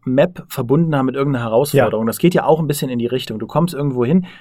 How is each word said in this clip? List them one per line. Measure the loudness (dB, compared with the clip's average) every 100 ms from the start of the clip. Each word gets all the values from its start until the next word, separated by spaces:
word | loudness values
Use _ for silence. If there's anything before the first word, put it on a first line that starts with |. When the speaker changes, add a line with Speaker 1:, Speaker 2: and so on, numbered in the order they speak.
Speaker 1:
Map | -2 2 0 -2 -10
verbunden | -6 0 2 2 0
haben | 0
mit |
irgendeiner | -2 -2 -2
Herausforderung. | 0 0 2 2 2 0 -2
Speaker 2:
Ja. |
Speaker 1:
Das | 0
geht | 2
ja | 2
auch | 2 2
ein | 0
bisschen | -4 -4
in | -4
die | -2
Richtung. | -4 -6 -8
Du | -4
kommst | -2 -2
irgendwo | -2 -2 0
hin, | 2 2 0 -10